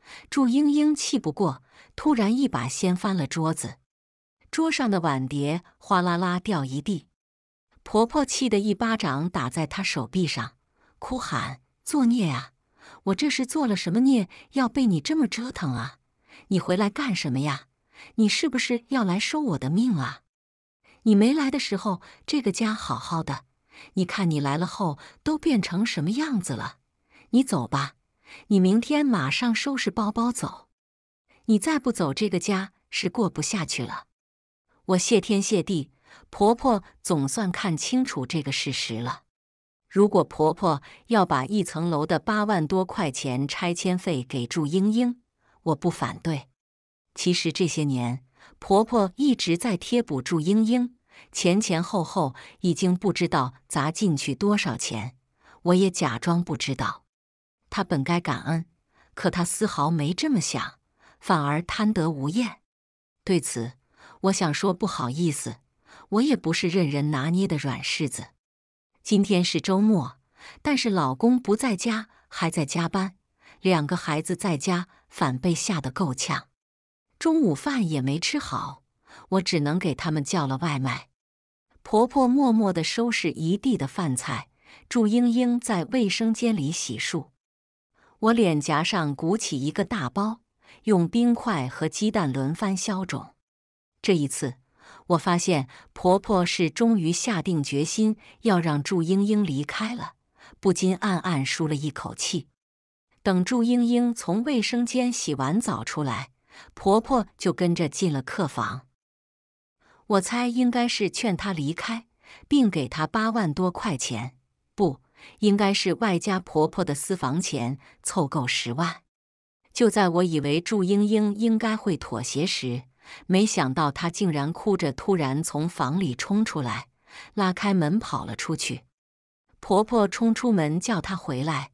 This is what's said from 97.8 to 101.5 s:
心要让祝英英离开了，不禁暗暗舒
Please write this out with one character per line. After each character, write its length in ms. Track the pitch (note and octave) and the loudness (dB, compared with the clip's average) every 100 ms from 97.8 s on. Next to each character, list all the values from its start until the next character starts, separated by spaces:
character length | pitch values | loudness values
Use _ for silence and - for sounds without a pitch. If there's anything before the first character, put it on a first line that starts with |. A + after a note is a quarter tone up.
| E3 | -2
心 320 | - G#3+ G#3+ - - | 2 0 0 -8 -4
要 180 | A3+ F3+ | 0 2
让 220 | E3 D3 | 2 -2
祝 220 | C#3 F#3 | 0 0
英 200 | E3 F#3+ | 2 2
英 220 | G3+ G#3 F#3+ | 4 2 0
离 180 | C#3 | -2
开 300 | D3 - A3 A#3+ | -4 -6 -6 -6
了， 180 | - - _ _ - - | -12 -16 _ _ -20 -2
不 140 | G3 | 0
禁 220 | E3+ F#3 F3+ | 2 0 0
暗 240 | G#3 F3 | 0 -2
暗 260 | F#3 D#3 | 0 -2
舒 220 | C3+ | -2